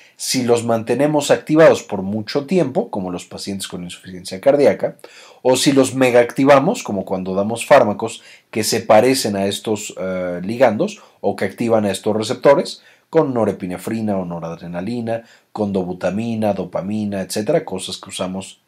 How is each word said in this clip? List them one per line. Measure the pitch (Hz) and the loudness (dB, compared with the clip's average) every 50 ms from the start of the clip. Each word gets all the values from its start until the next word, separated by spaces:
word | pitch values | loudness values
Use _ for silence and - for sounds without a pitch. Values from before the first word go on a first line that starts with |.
| _ _ _ | _ _ _
si | _ - - - 131 120 | _ -8 -4 -2 -2 2
los | 117 120 117 110 | 2 2 2 2
mantenemos | 117 117 113 110 120 123 127 143 151 151 147 - - | 0 0 0 0 -2 0 2 2 2 2 0 2 2
activados | 131 113 - - 151 156 160 143 113 - - | 2 0 2 0 4 8 8 8 6 6 0
por | - 107 95 92 | -6 -6 -6 -4
mucho | 95 104 110 107 - - 139 139 | -4 -4 -6 -6 -4 -6 -6 -4
tiempo, | - 190 180 156 131 131 180 233 - | 0 0 0 0 0 0 -4 -4 -4
como | - 107 92 90 | -6 -6 -6 -6
los | 90 85 - | -8 -8 -10
pacientes | - - 95 - 101 98 95 - - | -12 -14 -12 -10 -10 -8 -8 -10 -10
con | - 90 87 | -10 -12 -12
insuficiencia | 87 - - - 92 92 90 87 - 95 95 | -12 -14 -16 -16 -18 -16 -16 -14 -12 -14 0
cardíaca, | - 139 139 143 143 107 92 - - 143 - - - - - - - - - _ - | 2 4 4 6 6 4 4 2 -2 -6 -6 -10 -18 -20 -20 -20 -20 -20 -20 _ 2
o | 123 131 | 2 2
si | 131 - 151 139 | 4 4 4 4
los | 135 131 110 120 | 4 4 2 2
megaactivamos, | 131 131 127 117 120 120 120 - - 135 139 143 135 139 185 - - - | 2 2 4 6 4 4 4 0 0 4 6 6 6 6 4 -2 -2 -6
como | - 104 95 95 | -6 -6 -6 -4
cuando | - 95 92 92 95 92 | -4 -6 -6 -4 -2 -2
damos | 98 101 107 117 113 - | -2 -2 -2 -4 -6 0
fármacos | - 151 135 120 107 101 101 113 110 - - - - - - _ _ | 4 4 4 6 4 0 -4 -6 -8 -8 -12 -18 -20 -20 -20 _ _
que | - 110 104 | -6 -4 -2
se | - 120 110 | -2 -2 -4
parecen | - - 113 107 117 131 131 131 - 117 101 | 2 4 6 6 6 6 2 2 0 -2 -2
a | 95 98 | -2 -2
estos, | 98 101 - - 113 107 101 - - - - | -2 -4 -4 -4 -4 -4 -4 -4 -10 -10 -8
eh, | 92 95 92 92 90 90 87 90 90 | -8 -6 -6 -4 -4 -6 -6 -6 -6
ligandos | 98 117 120 131 117 107 117 175 208 - - - - _ _ | -6 0 2 4 4 4 2 -2 -4 -4 -10 -18 -20 _ _
o | - 101 98 | -4 -4 -2
que | - 107 | -2 -4
activan | 95 - - 123 113 113 107 107 | -6 -4 -4 0 2 2 2 2
a | 101 | 0
estos | 92 - - 110 104 | -2 -2 -2 -2 -2
receptores, | 110 110 110 127 131 - 143 139 160 240 - - - _ _ _ _ _ _ | -2 -2 -4 -6 2 4 6 6 6 2 -2 -10 -14 _ _ _ _ _ _
con | - 160 151 139 123 | 0 0 0 2 0
norepinefrina | 117 110 101 92 - 98 90 90 87 - 113 113 113 110 107 101 | 0 0 0 0 -4 -6 -8 -10 -8 -6 -6 -6 -4 -2 -2 -2
o | 95 90 | -2 -4
noradrenalina, | 87 87 85 82 82 82 82 90 85 87 87 92 110 120 123 113 113 113 113 - _ _ _ _ _ _ | -6 -8 -10 -8 -10 -12 -12 -12 -10 -10 -8 -6 -6 -6 -6 -4 -4 -6 -6 -8 _ _ _ _ _ _
con | - 104 101 95 | -4 -4 -2 0
dobutamina, | 95 90 87 90 90 - 90 92 107 117 117 113 110 110 104 98 | -2 -2 -4 -6 -4 -4 -4 -2 -2 -4 -4 -4 -2 -2 -2 -2
dopamina, | 95 87 85 - - 85 98 107 107 107 101 101 95 | -2 -6 -6 -6 -6 -6 -4 -4 -4 -4 -4 -4 -6
etcétera, | 95 - - 107 104 127 160 165 - | -6 -6 -6 -6 -2 0 0 0 -2
cosas | - 95 92 - - 90 - | -4 -8 -10 -8 -10 -12 -12
que | - 98 | -14 -14
usamos | - - 92 92 92 95 95 - - _ _ | -8 -8 -6 -6 -6 -8 -10 -12 -18 _ _